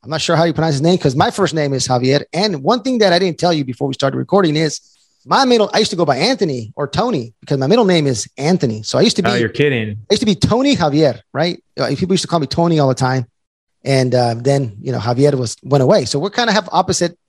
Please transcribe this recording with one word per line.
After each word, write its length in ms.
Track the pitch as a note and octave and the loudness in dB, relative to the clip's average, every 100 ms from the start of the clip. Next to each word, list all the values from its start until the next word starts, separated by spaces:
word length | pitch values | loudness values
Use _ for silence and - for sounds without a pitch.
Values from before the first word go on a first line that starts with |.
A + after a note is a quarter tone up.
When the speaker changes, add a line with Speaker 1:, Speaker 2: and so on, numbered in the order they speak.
Speaker 1:
I'm 80 | - | -6
not 100 | D3+ | -6
sure 140 | - | 0
how 80 | D#3+ | 2
you 100 | E3+ | 2
pronounce 220 | D#3 E3 | 0 -2
his 80 | C#3 | 0
name 160 | D#3+ F3+ | 2 2
'cause 160 | D3 | 0
my 160 | B2+ G#3 | 2 0
first 240 | - F3+ | 0 -2
name 180 | D#3 D3 | 0 -2
is 140 | C3 - | -2 0
Javier. 380 | B2+ B2+ C#3 - | 0 2 0 0
And 300 | D#3+ G#3+ D#3 | -2 -2 -2
one 180 | C3+ B3 | 0 0
thing 160 | C4 B3 | 0 0
that 140 | G3+ | 2
I 80 | F3 | 2
didn't 180 | F#3 D#3 | 0 0
tell 140 | F3 | 0
you 120 | D#3+ | 0
before 220 | C3 A#2+ C#3 | -4 -6 -6
we 80 | |
started 220 | C3 C3+ C3 | -2 -4 -4
recording 400 | C3 G3 F3+ D3+ | 0 2 2 0
is 240 | D#3+ - _ _ _ _ | -2 -4 _ _ _ _
my 200 | B2+ G3 | -2 2
middle, 260 | C4 A#3+ G3+ | 4 4 2
I 60 | G3 | 0
used 140 | A3 | 0
to 40 | F3 | 0
go 80 | |
by 120 | E3 B2+ | 0 2
Anthony 560 | G3 C4 F3+ C3 A2 | 0 0 -2 -4 -8
or 140 | - C#3+ | -8 -4
Tony 460 | - A#3 F3+ A2+ _ | -2 -2 -2 -6 _
because 200 | - C#3 | -6 -2
my 100 | C3 | 2
middle 160 | A3+ | 2
name 240 | G#3 F3 C#3+ | 4 2 2
is 200 | A#2+ - - | -2 -6 -6
Anthony. 460 | C#3+ F#3 C3 G#2+ | 0 0 0 -4
So 160 | A2 B2+ | -4 0
I 40 | |
used 120 | G3+ - | 2 2
to 60 | |
be 80 | E3 | -2
Speaker 2:
Oh, 40 | |
you're 140 | A#2+ A2+ | 0 -2
kidding. 420 | - D3 B2+ A2 G#2+ - | 0 0 0 -4 -8 -2
Speaker 1:
I 40 | |
used 60 | G#3 | -2
to 60 | G#3+ | 0
be 80 | |
Tony 400 | F3+ - G#3+ C#4 | 0 2 2 2
Javier, 460 | B3+ D#3+ C#3+ D3+ A2+ _ | 2 0 2 2 0 _
right? 300 | C3 E3+ - _ - | -4 -4 -4 _ -6
Uh, 80 | C3+ | -4
people 240 | C#3+ F#3 | -2 -2
used 80 | F#3+ | -2
to 60 | - | 0
call 120 | F3 | -2
me 80 | C#3+ | -2
Tony 320 | - E3+ D#3+ | -2 0 2
all 80 | C#3 | 2
the 80 | B2+ | 2
time. 300 | B2+ C3 B2 _ _ _ _ _ | 0 -2 -4 _ _ _ _ _
And, 280 | C3 C3+ B2+ | -2 0 2
uh, 220 | B2 A#2+ A#2 | 2 0 0
then, 400 | B2 C#3 B2+ G2+ | 0 0 -2 -8
you 100 | C3+ | -8
know, 80 | A#2 | -6
Javier 360 | G#2+ A#2+ C#3+ | -4 2 2
was, 220 | C#3 A#2+ - | 2 -4 -8
went 220 | - C#3 | -2 2
away. 200 | C3 G3+ B2 | 4 2 2
So 120 | C#3+ | -4
we 120 | F#3+ | -4
kinda 220 | A3 A#3 | -2 0
have 160 | G#3 F#3 | 0 0
opposite 440 | E3 F#3 F3+ F3 - | -2 0 -2 -4 -6